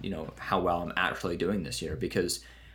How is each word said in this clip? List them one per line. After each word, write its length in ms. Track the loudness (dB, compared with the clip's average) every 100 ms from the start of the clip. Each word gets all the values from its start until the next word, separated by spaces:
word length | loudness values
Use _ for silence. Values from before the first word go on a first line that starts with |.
you 60 | -6
know, 240 | -4 -6 -8
how 220 | 0 2
well 220 | 4 2
I'm 100 | 0 2
actually 400 | 2 2 -2 2
doing 260 | 2 2
this 180 | 0 -4
year, 140 | -4 -2
because 460 | 0 2 2 -2 -8 -20 -20